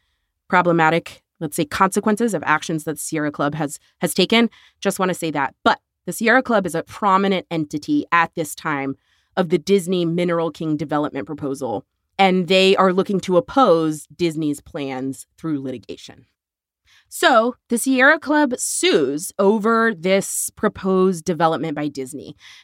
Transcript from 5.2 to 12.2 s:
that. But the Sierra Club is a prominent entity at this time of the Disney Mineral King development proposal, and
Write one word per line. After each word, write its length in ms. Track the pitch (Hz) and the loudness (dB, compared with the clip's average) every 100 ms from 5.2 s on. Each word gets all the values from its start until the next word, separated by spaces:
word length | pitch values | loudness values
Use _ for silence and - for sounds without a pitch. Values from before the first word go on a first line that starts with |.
| 160 | -4
that. 240 | 147 135 - | -2 -4 -2
But 160 | 233 - _ _ - | 0 0 _ _ -12
the 80 | |
Sierra 300 | - 226 254 | -2 2 2
Club 220 | 254 214 185 | 2 0 0
is 100 | 165 | -4
a 80 | |
prominent 600 | - - 208 190 196 185 - | -6 -4 0 2 2 0 -2
entity 560 | 170 151 151 - 147 - | -6 -4 -6 -2 -2 2
at 220 | 170 165 - | 2 2 -4
this 180 | 151 - | -8 -8
time 400 | 160 147 139 135 _ _ _ - | -6 -4 -6 -8 _ _ _ -4
of 120 | 175 | -2
the 80 | 175 | -2
Disney 460 | 180 196 170 185 | 2 0 0 -2
Mineral 480 | 170 170 175 170 165 | -2 -2 -2 -2 -4
King 240 | - 160 151 | -6 -4 -4
development 500 | 156 147 147 139 143 | -2 -4 -4 -6 -10
proposal, 600 | 147 139 139 123 110 - _ _ | -8 -8 -6 -6 -6 -8 _ _
and 300 | - | 2